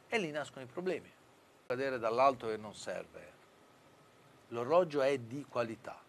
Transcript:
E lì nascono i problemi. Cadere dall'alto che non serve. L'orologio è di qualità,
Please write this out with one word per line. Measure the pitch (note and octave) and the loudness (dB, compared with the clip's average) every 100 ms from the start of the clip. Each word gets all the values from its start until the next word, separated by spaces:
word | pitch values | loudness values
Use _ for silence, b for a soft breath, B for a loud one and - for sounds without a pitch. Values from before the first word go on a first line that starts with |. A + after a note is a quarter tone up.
| - | -4
E | A#3 | -2
lì | E3+ | 0
nascono | D3 C#3 - | -2 -6 -8
i | B2 | -12
problemi. | - F#3 D#3+ - - - - - - - | -6 -4 -4 -6 -20 -20 -20 -20 -14 -6
Cadere | B2 C#3 B2+ | -2 0 0
dall'alto | A2+ A#2 C3+ B2+ A#2 | 2 6 6 4 -2
che | A2 | -6
non | G#2+ | -8
serve. | F#2+ - F2+ F2 - - - - - - - - - - - - - - | -10 -8 -8 -8 -14 -18 -20 -20 -20 -20 -20 -20 -20 -20 -20 -20 -20 -8
L'orologio | A#2+ A#2+ E3+ F3 D3 | -4 4 4 4 4
è | C3+ C#3 | 2 2
di | A2+ C3+ - | -2 -10 -6
qualità, | B2 A#2 A2 - - | -2 -2 -4 -12 -14